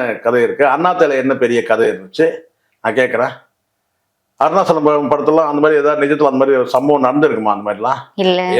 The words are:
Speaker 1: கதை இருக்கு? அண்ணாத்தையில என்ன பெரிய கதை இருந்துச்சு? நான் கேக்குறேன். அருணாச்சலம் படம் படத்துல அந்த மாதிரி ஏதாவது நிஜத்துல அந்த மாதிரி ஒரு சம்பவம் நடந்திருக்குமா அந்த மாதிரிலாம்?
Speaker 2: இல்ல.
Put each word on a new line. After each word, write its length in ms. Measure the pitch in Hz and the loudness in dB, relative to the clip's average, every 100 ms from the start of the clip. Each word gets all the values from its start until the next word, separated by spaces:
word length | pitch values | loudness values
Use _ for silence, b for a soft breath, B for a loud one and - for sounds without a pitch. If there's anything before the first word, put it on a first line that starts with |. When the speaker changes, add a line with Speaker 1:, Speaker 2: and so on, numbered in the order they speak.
| 123 107 | -2 -4
Speaker 1:
கதை 180 | 117 123 | 0 0
இருக்கு? 240 | 113 117 139 | 0 2 0
அண்ணாத்தையில 520 | 139 180 180 151 135 | 2 0 2 2 2
என்ன 140 | 131 127 | -2 0
பெரிய 160 | 120 120 | 0 0
கதை 220 | 113 113 113 | 0 0 0
இருந்துச்சு? 380 | 90 95 - 160 - - _ _ _ | -2 -8 -2 -2 -2 -14 _ _ _
நான் 140 | 113 113 | -4 -2
கேக்குறேன். 340 | 123 117 131 127 _ _ _ _ _ _ _ _ _ - | -2 -2 -4 -6 _ _ _ _ _ _ _ _ _ -4
அருணாச்சலம் 480 | 151 180 180 160 151 | -2 0 0 0 2
படம் 240 | 147 139 | 0 0
படத்துல 340 | 147 147 156 151 | -2 2 2 2
அந்த 100 | 147 | 0
மாதிரி 160 | 151 151 | 2 2
ஏதாவது 220 | 147 147 | 0 0
நிஜத்துல 260 | 143 147 147 | 0 0 0
அந்த 100 | 131 | 2
மாதிரி 160 | 135 135 | 2 2
ஒரு 120 | 123 127 | 0 0
சம்பவம் 300 | 143 143 127 | 2 2 2
நடந்திருக்குமா 460 | 143 151 113 107 101 | 2 0 0 -2 -4
அந்த 100 | 104 | -4
மாதிரிலாம்? 340 | 101 117 131 - - | -6 -4 -4 -8 -4
Speaker 2:
இல்ல. 260 | 185 180 180 180 | -2 0 -2 0